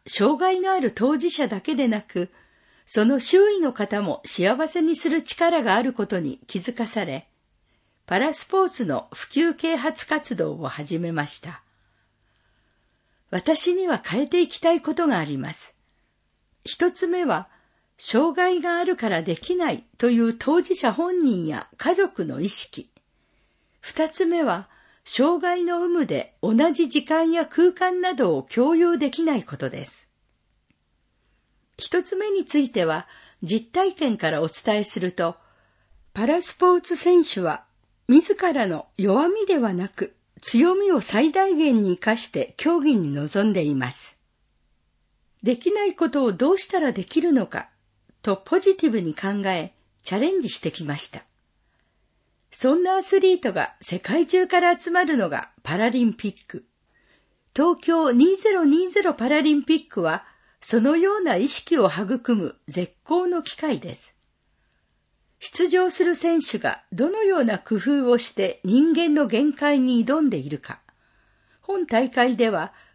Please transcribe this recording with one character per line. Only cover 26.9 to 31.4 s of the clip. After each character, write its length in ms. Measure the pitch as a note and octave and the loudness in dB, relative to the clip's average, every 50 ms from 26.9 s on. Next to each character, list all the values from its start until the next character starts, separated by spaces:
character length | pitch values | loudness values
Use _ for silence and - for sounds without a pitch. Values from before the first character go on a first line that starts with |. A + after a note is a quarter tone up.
| - D4+ C#4+ | 0 -2 0
間 260 | - D#4 D#4+ E4 E4 | 0 0 2 2 2
や 160 | E4 E4+ D#4+ | 2 0 -2
空 260 | D#4+ - - E4+ F4+ F4+ | -2 2 4 4 4 4
間 280 | - F#4 F#4 F4+ F4+ | 2 0 0 0 0
な 140 | F4+ F#4 F4+ | -2 -2 0
ど 220 | A#3 B3 F#3 D#3+ | 0 0 2 2
を 60 | C3+ C3+ | 0 -2
共 320 | - - A3+ B3 D4 E4+ | -4 0 0 2 4 4
有 240 | E4 F4 E4+ E4+ B3 | 4 4 4 2 0
で 120 | D4 C#4 | 0 -2
き 120 | - - E4 | -2 -2 -2
な 140 | D#4+ D4 | 0 0
い 80 | A3 - | -2 -4
こ 120 | - C#3+ | -6 -10
と 140 | - C3+ C3 | -8 -8 -8
で 140 | - - - | -8 -10 -12
す。 240 | - - - - _ _ _ _ _ _ _ _ _ _ _ _ _ _ _ _ _ _ _ _ _ _ _ _ _ _ _ | -14 -16 -20 -20 _ _ _ _ _ _ _ _ _ _ _ _ _ _ _ _ _ _ _ _ _ _ _ _ _ _ _